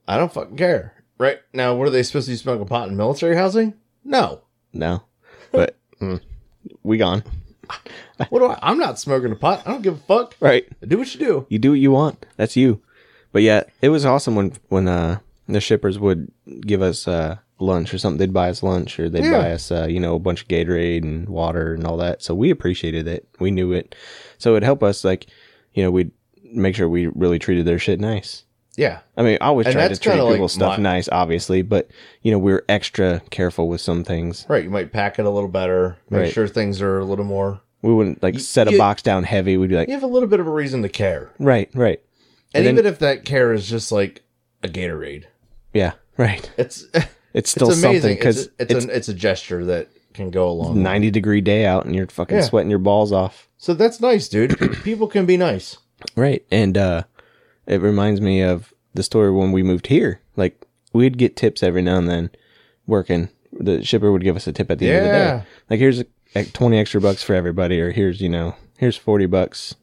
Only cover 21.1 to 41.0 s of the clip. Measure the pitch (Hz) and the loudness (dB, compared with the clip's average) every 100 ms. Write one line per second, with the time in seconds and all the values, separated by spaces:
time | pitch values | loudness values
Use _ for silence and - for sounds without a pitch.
21.1 | 80 95 85 82 82 80 82 82 85 87 | -6 -6 -4 -4 -2 -4 -4 -4 -4 -4
22.1 | - - 87 143 175 90 92 85 82 80 | -6 -6 -2 0 0 -2 -4 -4 -6 -6
23.1 | 87 - - 92 92 90 90 - - - | -8 -12 -6 -2 0 -2 -2 -6 -16 -20
24.1 | - - _ 120 110 113 139 101 101 98 | -20 -20 _ 2 4 4 2 0 0 -2
25.1 | 92 - _ _ _ _ - 92 92 87 | -2 -6 _ _ _ _ -2 2 2 -2
26.1 | - _ _ - 117 95 107 85 87 85 | -6 _ _ -10 -2 -2 0 0 0 -2
27.1 | 67 90 85 - 90 85 87 - 90 104 | 0 0 0 0 0 2 0 0 -2 -2
28.1 | 107 - - _ _ _ - 139 82 - | -4 -8 -16 _ _ _ -4 -4 -4 -10
29.1 | - 117 104 143 139 120 139 180 190 220 | 0 2 2 2 2 2 2 0 0 0
30.1 | 175 120 107 90 95 92 98 98 90 87 | 2 2 0 0 0 -2 0 0 -2 -2
31.1 | 90 87 85 - 92 95 101 - - - | -2 0 -2 0 -2 0 -2 -2 -12 -20
32.1 | _ 113 104 95 95 - 104 - - 92 | _ 0 2 2 0 0 -2 -2 -2 0
33.1 | 85 - - 90 - 85 85 - 87 85 | -2 -6 -4 -2 -2 -2 -2 -4 -4 -4
34.1 | 82 85 85 - 139 85 101 90 110 101 | -4 -6 -8 -2 -2 -2 -6 -4 -4 -4
35.1 | - 104 101 98 92 92 92 92 90 - | -2 -2 -2 -2 -2 0 0 0 -4 -6
36.1 | 101 87 95 104 117 101 95 98 95 95 | -2 -2 -2 -2 -2 -4 -4 -4 -2 -4
37.1 | 98 101 98 98 98 _ _ 107 113 98 | -4 -4 -4 -4 -6 _ _ 2 2 2
38.1 | - 92 117 - - 107 104 101 101 - | 0 -2 -2 -2 2 4 4 4 2 0
39.1 | 95 87 101 95 95 92 90 85 277 262 | 0 0 0 2 2 2 0 0 -4 0
40.1 | 254 233 196 160 156 143 127 101 - | 0 2 2 2 -2 -2 -4 -4 -2